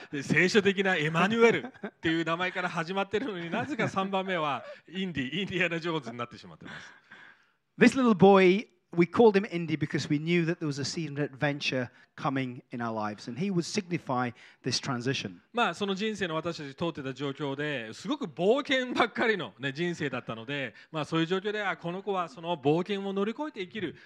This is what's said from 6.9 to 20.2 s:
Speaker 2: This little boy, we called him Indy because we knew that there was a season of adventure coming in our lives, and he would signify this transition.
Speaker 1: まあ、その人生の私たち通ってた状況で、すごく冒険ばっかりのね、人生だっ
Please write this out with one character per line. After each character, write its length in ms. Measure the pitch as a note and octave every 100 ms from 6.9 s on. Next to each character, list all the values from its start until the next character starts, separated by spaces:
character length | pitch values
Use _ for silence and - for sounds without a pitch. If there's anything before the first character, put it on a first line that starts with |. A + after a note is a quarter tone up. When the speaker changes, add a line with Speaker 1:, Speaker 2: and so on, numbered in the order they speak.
| - _ - - - _ _ _ -
Speaker 2:
This 180 | B3+ C4+
little 180 | B3
boy, 540 | F#3+ F#3+ G3 F#3 G3 - _ -
we 120 | E3+ E3+
called 280 | - A3+
him 120 | G3 G3+
Indy 260 | E3+ D#3+ D#3
because 340 | D3+ E3 -
we 80 | D3
knew 260 | D#3+ F3
that 140 | D#3+ F3
there 80 | D#3
was 120 | C#3
a 60 |
season 340 | C3 - D3+ C#3+
of 60 | C#3+
adventure 560 | C3 D3 C#3+ - C3+ A#2 - -
coming 460 | - D3+ C3+ C3 B2 -
in 100 | A#2+
our 100 | A#2
lives, 340 | A2 G#2+ G#2 -
and 120 | A#2
he 120 | G3+
would 140 | F3
signify 680 | D#3+ - F3 E3 - B2+ B2 - - -
this 160 | B2+ A2+
transition. 640 | - A#2+ A#2+ C3 G2+ F2 _
Speaker 1:
ま 160 | A#3 G#3+
あ、 40 |
そ 120 | E3+ G3+
の 80 |
人 200 | F#3+ A3
生 140 | G3+ F#3
の 60 |
私 240 | D#3+ E3+ D#3+
た 60 |
ち 100 | C#3+
通 100 | C3 E3+
っ 40 |
て 100 | D3+
た 120 | C3+
状 160 | B2+ C#3+
況 260 | C3+ C#3+ C#3
で、 380 | D3+ C#3 A2
す 120 | - F#3+
ご 120 | D4
く 80 | G#3
冒 320 | C#3+ F#3 C4+
険 340 | C#4 C4 B3
ば 140 | B3 A#3+
っ 20 |
か 180 | - A#3
り 120 | G3+
の 160 | A#2+ G#2+
ね、 140 | C#3
人 220 | C3+ F3
生 160 | E3 D3
だ 80 |
っ 60 | B2